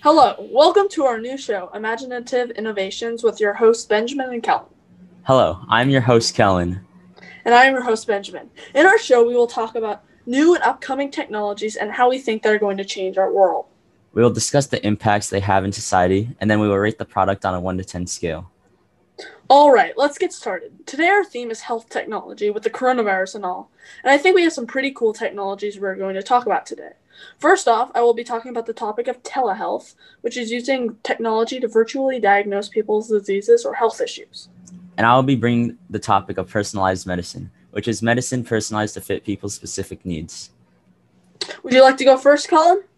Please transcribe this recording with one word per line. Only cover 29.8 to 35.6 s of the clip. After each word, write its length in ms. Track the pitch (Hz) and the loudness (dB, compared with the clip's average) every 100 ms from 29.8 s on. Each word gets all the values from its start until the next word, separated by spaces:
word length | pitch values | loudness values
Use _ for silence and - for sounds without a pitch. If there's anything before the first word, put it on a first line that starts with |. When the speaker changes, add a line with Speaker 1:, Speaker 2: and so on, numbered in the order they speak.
| - _ _ _ | -10 _ _ _
Speaker 1:
which 160 | 240 247 | -8 -6
is 120 | 226 | -6
using 460 | 240 240 269 233 214 | -6 -2 -2 -2 -8
technology 560 | - - 226 220 226 262 | -8 -4 -2 0 -2 -4
to 80 | 240 | -2
virtually 520 | 220 226 269 269 254 | 0 0 0 -2 0
diagnose 480 | 208 202 208 196 208 | 2 2 2 -6 -4
people's 420 | - 214 214 226 | -6 -2 -4 0
diseases 540 | 214 196 196 202 233 | -4 -2 -4 4 2
or 120 | 233 - | 2 -2
health 260 | 220 - | -2 -2
issues. 480 | 170 - - - - _ - - - - | -8 -8 -18 -20 -20 _ -20 -20 -18 0
Speaker 2:
And 80 | 113 | 4
I 80 | 127 | 4
will 60 | |
be 140 | 131 131 | 4 0
bringing 420 | 117 120 | 0 0